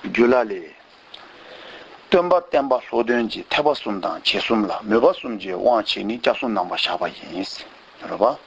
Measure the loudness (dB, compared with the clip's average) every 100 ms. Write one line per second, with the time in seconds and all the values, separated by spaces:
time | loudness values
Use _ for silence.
0 | -4 4 6 6 2 -6 -10 -20 -20 -20
1 | -20 -20 -20 -20 -20 -20 -18 -18 -20 -20
2 | 2 2 4 2 4 0 2 0 0 -2
3 | 2 0 0 -4 -4 0 2 0 -4 -4
4 | -4 -4 -2 -2 0 0 0 -4 0 4
5 | 4 4 -8 -8 -6 0 2 2 0 -4
6 | -4 -2 0 0 -2 -2 -2 -4 -4 -4
7 | -6 -8 -12 -8 -8 -12 -18 -20 -20 -18
8 | -12 0 2 0